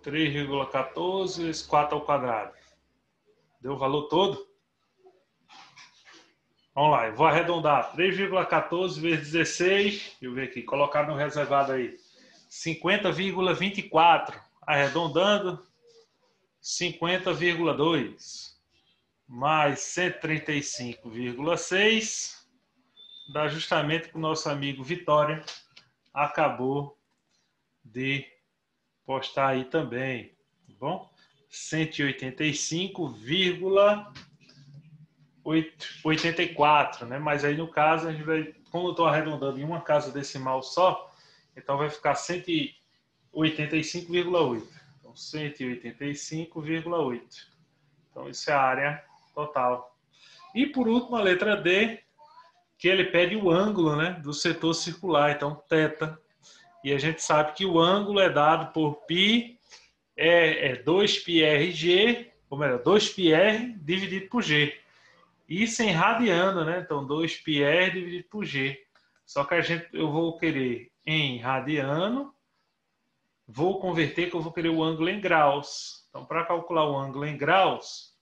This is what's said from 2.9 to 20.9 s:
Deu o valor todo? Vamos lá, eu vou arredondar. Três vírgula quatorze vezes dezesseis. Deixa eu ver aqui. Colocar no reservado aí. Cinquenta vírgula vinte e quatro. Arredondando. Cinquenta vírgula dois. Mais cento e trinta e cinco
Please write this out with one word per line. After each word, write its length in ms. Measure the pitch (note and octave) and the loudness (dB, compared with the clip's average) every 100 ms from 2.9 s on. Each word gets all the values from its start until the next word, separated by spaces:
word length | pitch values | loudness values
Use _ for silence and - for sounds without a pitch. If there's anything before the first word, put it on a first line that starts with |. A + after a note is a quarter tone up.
| _ _ _ _ _ _ _ | _ _ _ _ _ _ _
Deu 120 | B2 | -8
o 40 | C3+ | -2
valor 320 | C3+ D3 D3 | 0 0 0
todo? 400 | D#3+ G3 - - _ _ _ _ _ F#4 _ _ _ _ - - - - _ - - _ _ _ _ _ | 2 2 -2 -12 _ _ _ _ _ _ _ _ _ _ -20 -20 -20 -20 _ -20 -20 _ _ _ _ _
Vamos 180 | - D3+ | 0 4
lá, 160 | C3+ A2+ | 4 0
eu 60 | |
vou 120 | A2 D#3+ | 2 4
arredondar. 680 | D#3 E3 F3 D3+ C#3 - | 4 2 0 2 2 0
Três 240 | C#3+ F#3 F#3 | 0 0 0
vírgula 300 | G3 F#3 - | 0 0 2
quatorze 520 | D#3+ - F3 F#3 D3+ | 0 0 -2 -4 -2
vezes 340 | E3 D#3 D3 | -2 -2 -2
dezesseis. 640 | E3 D#3 - F3+ G3 G3+ G3+ | 0 0 0 2 4 2 -2
Deixa 200 | - - | -12 -14
eu 100 | B2+ | -10
ver 160 | B2 C3 | -8 -8
aqui. 140 | B2 | -10
Colocar 440 | - C#3+ C#3+ D3+ D3 | -6 0 2 2 0
no 80 | |
reservado 580 | C#3+ D3 D3 C#3+ C#3 C3+ | -2 -2 -2 2 2 2
aí. 260 | C3 A#2+ - _ _ - _ _ | 0 -4 -8 _ _ -20 _ _
Cinquenta 640 | - E3 D#3 E3+ G3+ G3 | -10 -8 -4 0 2 0
vírgula 400 | D3+ F#3+ F3+ F#3 | -2 -4 0 0
vinte 260 | E3 F#3+ G3+ | 0 -2 -4
e 40 | |
quatro. 580 | - D#3 E3+ D#3 - - _ _ | 0 4 6 6 2 -12 _ _
Arredondando. 1000 | - D3 C#3 D#3 E3 D3 G3 G#3 F3+ D#3+ - _ _ _ _ _ _ _ _ _ | -2 2 2 0 0 2 4 2 0 -6 -14 _ _ _ _ _ _ _ _ _
Cinquenta 760 | - - F3 - E3+ F#3 F#3 | -10 -4 -4 -4 -2 0 -2
vírgula 400 | D3+ F3 E3+ E3 | 0 0 2 0
dois. 840 | C3 D#3 D#3+ G#2+ - - - - _ _ _ _ _ _ _ _ | 2 2 2 -2 -10 -18 -18 -18 _ _ _ _ _ _ _ _
Mais 520 | B2 C#3 D#3 D3 C3+ | -4 0 4 2 0
cento 360 | - - F3+ - | -6 -4 -4 -4
e 40 | |
trinta 320 | D#3 D3+ D3+ | -4 -4 -2
e 100 | D3 | -4
cinco 480 | C#3 - A#2+ | -4 -10 -10